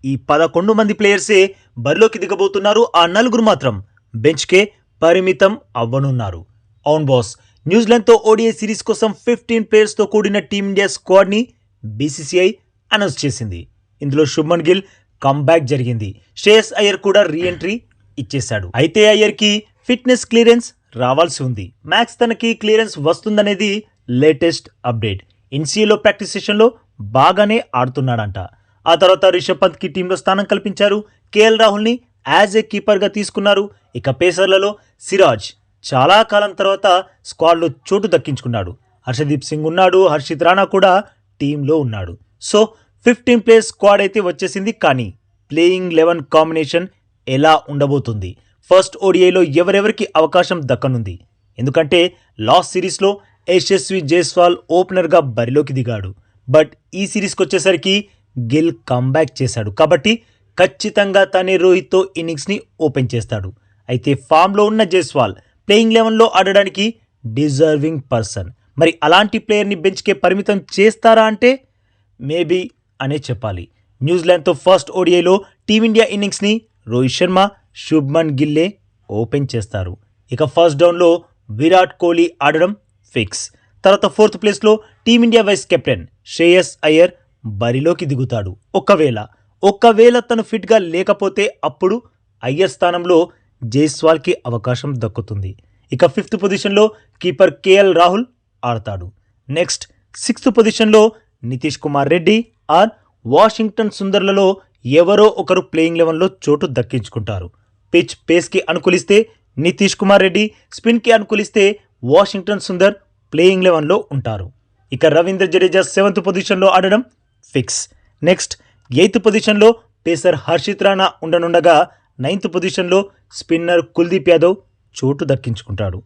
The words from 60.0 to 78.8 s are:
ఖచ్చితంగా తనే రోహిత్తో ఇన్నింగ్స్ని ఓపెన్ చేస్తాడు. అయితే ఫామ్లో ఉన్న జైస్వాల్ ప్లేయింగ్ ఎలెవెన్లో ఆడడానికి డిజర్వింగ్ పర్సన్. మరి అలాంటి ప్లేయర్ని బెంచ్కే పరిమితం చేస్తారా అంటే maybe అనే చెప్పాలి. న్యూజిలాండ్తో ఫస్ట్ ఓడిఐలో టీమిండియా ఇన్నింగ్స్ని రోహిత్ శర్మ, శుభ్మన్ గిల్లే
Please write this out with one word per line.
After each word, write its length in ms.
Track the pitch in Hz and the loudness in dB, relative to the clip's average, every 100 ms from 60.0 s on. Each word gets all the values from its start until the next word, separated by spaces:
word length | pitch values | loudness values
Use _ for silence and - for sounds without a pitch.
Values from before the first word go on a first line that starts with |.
| 208 226 _ _ _ - | 0 -2 _ _ _ -2
ఖచ్చితంగా 640 | 185 _ 214 214 196 196 190 | -2 _ -6 -2 0 0 0
తనే 220 | 185 185 185 | 0 0 0
రోహిత్తో 420 | 185 180 160 185 190 165 | 2 2 0 -2 -2 -6
ఇన్నింగ్స్ని 400 | 165 156 165 202 - _ | -10 -10 -8 -8 -10 _
ఓపెన్ 300 | 156 139 123 | -4 -2 -4
చేస్తాడు. 380 | 120 104 107 95 - _ _ - | -4 -6 -10 -10 -16 _ _ -8
అయితే 220 | 127 151 135 _ | -6 -2 -4 _
ఫామ్లో 340 | 160 180 202 208 | 2 2 2 0
ఉన్న 180 | 220 | 2
జైస్వాల్ 520 | 202 180 151 147 110 95 _ _ - | 0 0 -2 -2 -2 -4 _ _ 0
ప్లేయింగ్ 260 | 208 226 | 2 4
ఎలెవెన్లో 320 | 220 226 220 226 - | 2 2 2 4 4
ఆడడానికి 500 | 190 196 196 190 214 - _ _ | 2 2 0 -4 -6 -6 _ _
డిజర్వింగ్ 800 | 117 113 151 135 156 151 151 160 - | -10 -4 -2 0 0 2 -2 -6 -4
పర్సన్. 400 | 117 104 - 87 - _ - | -4 -4 -10 -12 -16 _ 0
మరి 140 | 165 - | 0 0
అలాంటి 340 | 151 180 214 226 | 2 2 2 -4
ప్లేయర్ని 380 | - 208 202 196 | -2 -2 -2 -2
బెంచ్కే 300 | 175 190 - | -4 -4 -6
పరిమితం 440 | 196 180 190 202 196 - | -2 -2 -2 -2 -4 -4
చేస్తారా 500 | - 208 220 233 220 220 | 0 0 2 4 4 2
అంటే 260 | 214 240 180 _ _ _ _ _ _ | 2 0 0 _ _ _ _ _ _
maybe 400 | 135 165 156 185 196 _ _ _ | -8 -4 -2 -4 -4 _ _ _
అనే 180 | 135 147 | -6 -6
చెప్పాలి. 480 | 131 117 110 92 - _ _ _ | -8 -8 -8 -10 -14 _ _ _
న్యూజిలాండ్తో 520 | 135 180 165 180 156 | -2 -2 2 2 2
ఫస్ట్ 380 | 151 180 185 - | -2 2 2 0
ఓడిఐలో 420 | 185 180 175 170 196 - _ - | -2 2 2 2 0 -2 _ -2
టీమిండియా 380 | 214 226 220 220 202 | 0 2 2 0 -2
ఇన్నింగ్స్ని 380 | 202 - 202 226 _ _ - | -6 -4 -2 -2 _ _ -6
రోహిత్ 300 | 120 127 - | -2 -2 -2
శర్మ, 220 | 180 185 202 - _ - | 0 2 0 -2 _ -20
శుభ్మన్ 540 | - 160 135 160 160 131 | -2 -2 0 -2 -2 -2
గిల్లే 300 | 151 151 180 208 | -2 0 -2 -6